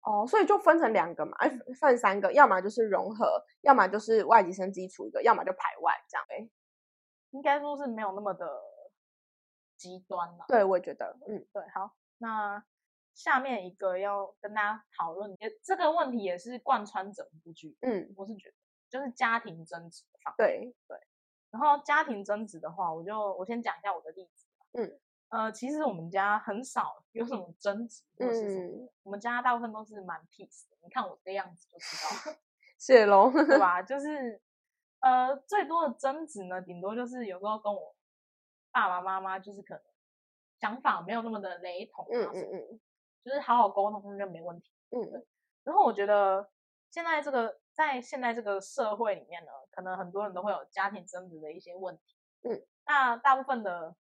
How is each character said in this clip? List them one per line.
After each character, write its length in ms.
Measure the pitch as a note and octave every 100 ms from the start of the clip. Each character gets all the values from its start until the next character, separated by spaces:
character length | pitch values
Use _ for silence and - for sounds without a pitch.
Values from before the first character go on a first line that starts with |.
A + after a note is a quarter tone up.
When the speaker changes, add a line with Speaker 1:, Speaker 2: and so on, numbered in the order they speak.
Speaker 1:
哦， 240 | - G#3 A#3
所 100 | G#4+
以 40 | F#4
就 120 | G4+
分 200 | F4 E4
成 140 | B3+
两 240 | A3 E3 E3
个 100 | D3+
嘛， 80 | -
哎， 120 | C4+ B3+ - B3+
分 180 | D4 A#3+
三 220 | G#3+ G3+
个， 100 | F#3+
要 120 | C#4 C#4+
么 140 | F#3
就 100 | G3
是 140 | A3+ A3
融 200 | F#3 F#3+ G#3+
合， 260 | G#3+ - - _
要 120 | -
么 140 | B3+ F#3+
就 100 | G3+
是 240 | A3 A3+ E3
外 180 | A3+
籍 80 | F3+
生 180 | F#3+ F#3+
基 160 | F#3+ F#3+
础 220 | - A3
一 20 |
个， 140 | -
要 100 | -
么 120 | G#3+ F#3+
就 80 |
排 240 | F#3 - -
外 120 | E3 - _
这 80 | -
样 80 | -
欸。 220 | - A3+ _ _ _ _ _ _ _ _
Speaker 2:
应 100 | C4+
该 160 | C#4 C#4+
说 200 | D4 C#4+
是 100 | C#4
没 140 | A3
有 100 | G#3
那 80 | F#3+
么 140 | G#3
的 120 | F3+ E3+ C3 - - - _ _ _ _ _ _ _ _ _
极 220 | F3+ F#3
端 380 | _ F#3 E3+ F3
啦。 60 | -
Speaker 1:
对， 120 | B3
我 160 | G3 F#3
也 60 |
觉 100 | F3+
得， 220 | - - - C4
嗯。 200 | G3+ -
Speaker 2:
对， 100 | G3+ E3+
好， 220 | F#3+ G3+ _ _ _
那 440 | A3+ A3 G#3 G3+ _ _ _ _ _
下 260 | - F4 C4+
面 260 | C4+ A#3 F3+
一 60 |
个 260 | G3 F#3+ F#3
要 380 | G3+ G3+ G3 _
跟 120 | G#3
大 80 | G#3+
家 220 | G#3 A3 _ -
讨 160 | E3
论， 200 | E3+ G#3 F#3
也， 100 | A3 G#4+
这 100 | - F#4+
个 120 | E4
问 220 | E4 C#4+
题 100 | A#3+
也 160 | G3 F3+
是 220 | A3+ B3
贯 260 | C#4 B3 G#3
穿 240 | G#3 G3
整 120 | G3 - D#3
部 120 | E3+
剧， 240 | D#3+ D#3 _
Speaker 1:
嗯。 320 | B3+ G3+ - G3
Speaker 2:
我 80 | G3
是 80 | G#3
觉 140 | -
得， 60 | _ _ _ _
就 100 | B3+
是 100 | C#4
家 280 | A#3+ A#3+ A3+
庭 260 | - E3 D#3+
争 240 | E3+ E3+
执 140 | - _
的 80 | _
方 140 | - -
面。 220 | G#3+ -
Speaker 1:
对。 160 | B3 _ _
Speaker 2:
对。 140 | - _ _ _ _ _
然 120 | A3
后 200 | D4 C#4+ C#4+
家 180 | D4
庭 220 | D4+ G#3 G3+
争 200 | G#3 A3
执 140 | E3
的 100 | D#3
话， 240 | E3+ F3
我 80 | D#3+
就， 320 | E3+ G#3+ G#3 F#3
我 100 | F#3+
先 160 | A#3+
讲 120 | A#3 E3+
一 40 |
下 140 | G3+ F3
我 60 |
的 100 | D#3+
例 180 | E3+ F3+ _
子 120 | _ _
吧。 80 | _
Speaker 1:
嗯。 260 | A#3+ G3+ C#4+ _ _ _
Speaker 2:
呃， 180 | A3+ A3
其 200 | A3 B3+
实 120 | D4+
我 80 | D4+
们 160 | F3 E3
家 260 | G3 G3+ G#3
很 260 | A#3 G#3
少 400 | C4 B3+ - - _
有 140 | A3+ A#3+
什 100 | A3
么 160 | F3 E3
争 280 | G3+ G3+ A#3
执 160 | - _ _
或 120 | B3
是 220 | A3+ G#3
什 60 | F#3+
么 60 | F3+
的， 160 | G#3+
Speaker 1:
嗯。 60 | B3 _
Speaker 2:
我 80 | G3
们 100 | G3+
家 220 | G3+ A#3+
大 140 | B3 A#3+
部 40 |
分 140 | A#3
都 100 | G#3+
是 160 | A3 G#3+
蛮 200 | F3+ E3 E3
peace 420 | _ G3 - _
的， 80 | _
你 60 | F3
看 120 | -
我 140 | G3+ -
这 80 | F#3
个 20 |
样 180 | G3 F3+ E3+
子 120 | _
就 60 | -
知 180 | - -
道。 300 | - - D#4 D4+ _ _
Speaker 1:
<laughs> 200 | _ _
谢 300 | - B3+ G#3
喽。 240 | G3 B3
Speaker 2:
对 260 | C#4 D4+ C4+
吧？ 240 | F#3 F3+
就 180 | G3 C#4
是， 400 | D4 D4+ B3 G#3 _ _ _ _ _ _
呃， 360 | B3+ B3+ B3+ C#4 -
最 180 | G4+ D4
多 220 | E4 D#4
的 80 | A#3
争 320 | C4+ D4 D#4+
执 160 | G#3
呢， 180 | F3+ F#3
顶 180 | F3+ F3
多 160 | F#3+ A3+
就 80 |
是 220 | B3 B3+ A3
有 140 | F3+
时 60 | G3+
候 100 | G#3+
跟 160 | G#3
我 220 | G3 - _ _ _ _ _ _ _ _
爸 160 | B3 G3+
爸 140 | F3+
妈 180 | F#3 F#3+
妈 200 | F#3+ F#3+
就 120 | G3
是 80 | G3+
可 100 | G3+
能 100 | G3+ _ _ _ _ _ _ _ _
想 200 | A3 B3
法 220 | C#4 F#3+
没 120 | F3
有 100 | A3+
那 80 | A3+
么 80 | A3
的 180 | G3 F3
雷 260 | F3+ F3 A3+
同 180 | - -
啊 60 |
什 160 | A#3+ G3
么 60 |
的， 60 | F#3
Speaker 1:
嗯， 100 | -
嗯， 160 | F3+ C3
嗯。 60 | A3+ _ _ _ _ A#3+
Speaker 2:
就 60 |
是 80 | C#4
好 180 | - A#3+
好 100 | G#3+
沟 220 | - G3+
通 260 | G#3+ G3+ G3+
就 80 | G3+
没 100 | E3
问 220 | E3+ E3+
题。 80 | _ _ _
Speaker 1:
嗯。 340 | B3 G3+ - - _ _ _
Speaker 2:
然 120 | - F#4
后 80 |
我 80 | E4
觉 140 | G3+ G3+
得 420 | G#3 G3 F#3+ G3+ _ _ _ _
现 120 | E4
在 160 | E4 D#4
这 80 | D4
个， 280 | C4 A3+ - _
在 260 | - D#4 B3+
现 220 | B3 C#4
在 140 | B3 A#3
这 60 |
个 180 | G#3 G3
社 340 | F#3+ - A3+ G#3
会 200 | A3+ F3+
里 100 | B2+
面 160 | E3+ D#3
呢， 60 | C3+ C3+
可 100 | -
能 160 | F#3 F#3
很 140 | F3+
多 140 | G3 G#3
人 80 | F3+
都 80 |
会 80 | G#3
有 120 | F3+ -
家 260 | G3 G3
庭 120 | G3+ F3
争 200 | F3+ F#3
执 120 | D#3+
的 120 | D3+
一 80 | E3+
些 140 | -
问 240 | F3+ F#3 E3
题。 200 | _ _ _ _
Speaker 1:
嗯。 180 | A#3+ A3 _ _ -
Speaker 2:
那 320 | D4 B3+ A#3
大 180 | C#4 C4
部 60 |
分 200 | C4+ B3+
的 320 | G3+ F3 D#3+ E3+